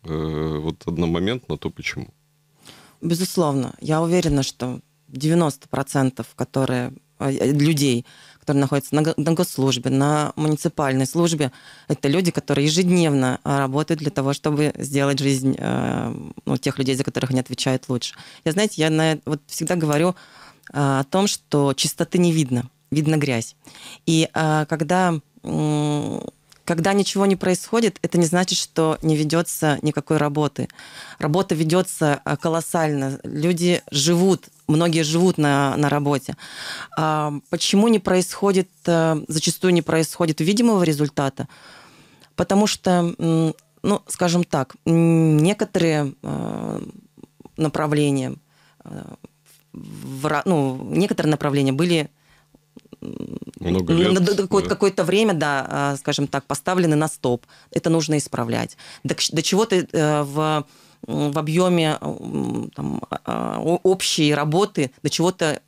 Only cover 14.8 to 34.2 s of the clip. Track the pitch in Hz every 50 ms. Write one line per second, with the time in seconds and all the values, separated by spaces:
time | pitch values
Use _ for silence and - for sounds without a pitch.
14.8 | - 139 143 139 139 139 143 135 135 139 139 131 131 135 - - - 117 123 127
15.8 | 131 123 127 127 120 120 - - - - - - _ - 139 131 - 143 131 -
16.8 | 135 127 135 127 139 - - - - 123 131 127 127 - 127 - - 135 131 127
17.8 | - - 131 120 - - - - - - - - _ 165 151 190 214 214 - -
18.8 | 156 160 156 156 160 160 156 - _ - 156 147 _ - - - 165 160 180 175
19.8 | 160 151 147 147 165 185 180 - - - - - - - - _ _ - - 139
20.8 | 143 139 135 135 139 _ - 185 196 208 - - _ _ - 147 143 139 131 -
21.8 | - 156 - - 170 - - 180 175 175 160 160 151 123 127 120 123 127 _ _
22.8 | _ _ - 151 151 151 156 151 143 143 123 113 113 - - _ _ - - -
23.8 | - - - - _ - 160 160 160 - _ - 160 156 156 156 151 - 165 151
24.8 | 156 147 180 185 185 180 165 151 - _ _ - - - - 156 151 151 151 147
25.8 | 147 147 147 147 - - - - - - _ _ _ _ - _ _ - 175 160
26.8 | 160 196 196 202 190 - - 196 196 196 190 180 - 185 180 180 - - - 233
27.8 | 233 202 - - - 170 - 175 175 156 170 175 185 180 180 - - - _ -
28.8 | 160 156 156 - - 160 156 151 156 151 151 165 175 - - - - 151 143 -
29.8 | - 151 143 147 - - 160 156 147 147 143 151 151 139 _ - - - - -
30.8 | - - - - - - - _ - 151 151 185 190 190 180 151 165 160 165 185
31.8 | 180 - - - 160 151 147 - - - 147 - - 170 160 165 160 - - 175
32.8 | 160 156 147 143 135 135 139 - - - - 151 147 175 180 165 175 175 175 -
33.8 | - - - 143 139 160 175 170